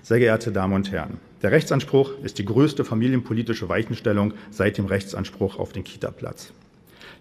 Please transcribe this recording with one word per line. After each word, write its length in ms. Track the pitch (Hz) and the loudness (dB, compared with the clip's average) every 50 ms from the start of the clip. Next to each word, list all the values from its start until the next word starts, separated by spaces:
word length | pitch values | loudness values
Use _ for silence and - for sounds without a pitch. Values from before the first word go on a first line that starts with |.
Sehr 180 | - - 113 117 | -2 2 4 4
geehrte 340 | 123 113 110 110 - 117 98 | 6 6 4 2 0 -2 -2
Damen 220 | 98 92 95 98 | 0 0 2 2
und 180 | 95 98 98 98 | 0 0 -2 -4
Herren, 240 | 82 80 - - - - - - - | -6 -6 -6 -10 -12 -16 -18 -8 -2
der 100 | - 98 | 0 4
Rechtsanspruch 600 | 120 160 147 - 156 139 - - - 135 135 135 - - - | 4 4 4 4 0 0 0 2 4 4 4 2 0 -10 -10
ist 160 | 123 - - | -10 -6 -6
die 60 | 101 | -4
größte 400 | 98 107 123 147 151 147 - 123 | 0 4 4 4 4 4 0 -4
familienpolitische 840 | - 117 110 117 127 131 127 - - 110 113 120 117 113 - - 85 | -2 0 0 2 2 2 0 0 -2 -2 -2 -2 -2 -4 -4 -2 -2
Weichenstellung 680 | 87 101 110 - 117 - - 117 101 101 101 107 - - - - | 0 0 0 -2 -4 -2 0 0 2 2 2 0 0 -4 -14 -8
seit 280 | - - 95 104 101 - | -2 0 2 2 2 0
dem 80 | 101 | -2
Rechtsanspruch 760 | 95 98 95 98 - - 98 98 - - - 101 95 - - | 0 0 -2 -2 -4 -6 -8 -8 -6 -4 -2 -2 -2 -2 -4
auf 140 | 98 - - | -8 -8 -8
den 100 | 98 87 | -10 -12
Kita-Platz. 720 | - - - - - - - - - - - - - - - _ _ _ _ _ _ - - - - - - | -12 -12 -8 -8 -8 -8 -8 -12 -12 -12 -14 -18 -20 -20 -20 _ _ _ _ _ _ -20 -20 -20 -20 -6 0